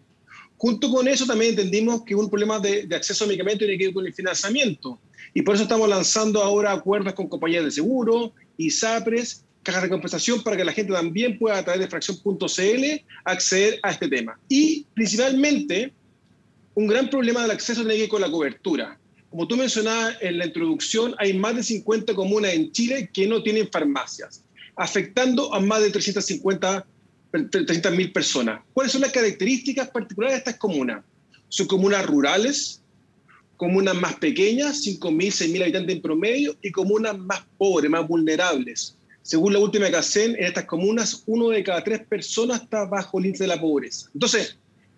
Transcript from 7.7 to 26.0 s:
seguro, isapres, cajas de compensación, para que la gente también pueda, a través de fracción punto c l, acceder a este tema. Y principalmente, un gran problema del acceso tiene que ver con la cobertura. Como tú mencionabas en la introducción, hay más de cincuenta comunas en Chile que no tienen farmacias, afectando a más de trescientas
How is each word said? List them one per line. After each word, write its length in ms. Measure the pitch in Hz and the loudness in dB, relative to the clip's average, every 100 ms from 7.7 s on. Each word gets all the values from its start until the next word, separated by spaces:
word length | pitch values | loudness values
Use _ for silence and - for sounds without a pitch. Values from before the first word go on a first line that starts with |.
seguro, 640 | 139 175 262 226 233 233 - _ - | -2 0 0 2 2 0 -8 _ -6
isapres, 880 | 160 - 226 226 226 233 240 - _ _ | -2 0 0 0 0 -2 -2 -8 _ _
cajas 220 | - 185 | -4 -2
de 40 | 180 | 0
compensación, 540 | 180 165 165 - 240 | -2 -4 -4 0 0
para 160 | - 196 | 0 -2
que 80 | 175 | 0
la 60 | |
gente 200 | 180 196 | -2 -2
también 460 | 185 165 165 247 220 | 0 0 0 0 0
pueda, 180 | 220 196 | 0 0
a 80 | |
través 160 | 175 185 | 0 -2
de 80 | 180 | -2
fracción 300 | 165 - 185 | -4 -6 -4
punto 260 | 202 185 165 | -4 -2 -2
c 280 | - 190 | 0 2
l, 300 | 240 269 302 - - | 2 0 -2 -8 -10
acceder 560 | - 185 - 190 208 - | -4 -2 0 2 2 2
a 100 | 196 | -2
este 140 | 160 165 | -2 -2
tema. 320 | 135 113 110 - | -2 -4 -8 0
Y 340 | 269 311 311 - | 4 4 2 -4
principalmente, 1040 | - 220 208 262 262 294 269 294 175 262 - _ _ _ _ _ _ _ | -2 0 2 2 4 4 2 0 -2 -4 -8 _ _ _ _ _ _ _
un 120 | - 208 | -2 2
gran 220 | 226 269 | 2 2
problema 320 | 277 240 240 | 0 2 2
del 120 | 233 | 0
acceso 280 | 208 - 233 | -2 -2 -2
tiene 140 | 220 | 0
que 60 | 214 | 0
ver 100 | 214 | 0
con 100 | 208 | 0
la 100 | 185 | 0
cobertura. 680 | 165 143 117 196 147 107 - _ _ _ | 0 -2 -4 -2 -2 -4 -12 _ _ _
Como 160 | 165 170 | -6 -2
tú 100 | 240 | 0
mencionabas 600 | 262 220 214 226 226 233 | 0 0 0 0 -2 -4
en 160 | 190 170 | -4 -2
la 80 | 175 | -4
introducción, 680 | 165 165 151 - 220 240 - | -2 -2 -2 -2 0 0 0
hay 160 | 202 | 0
más 200 | 185 208 | 2 0
de 80 | 233 | -2
cincuenta 540 | 214 220 - 220 214 196 | -2 -2 0 0 0 -2
comunas 360 | 190 208 208 | 0 2 2
en 200 | 170 156 | 2 0
Chile 360 | - 233 269 185 | 0 0 -2 -4
que 140 | - 196 | 0 2
no 160 | 226 | 2
tienen 240 | 226 214 196 | 2 0 0
farmacias, 720 | 175 147 135 123 - - - _ - - | 0 0 0 -4 -10 -16 -18 _ -20 -14
afectando 800 | - 170 202 185 - 254 247 285 | -6 -2 -2 0 2 2 2 0
a 60 | 208 | 0
más 220 | 196 220 | 2 4
de 80 | 214 | 2
trescientas 360 | 202 | 2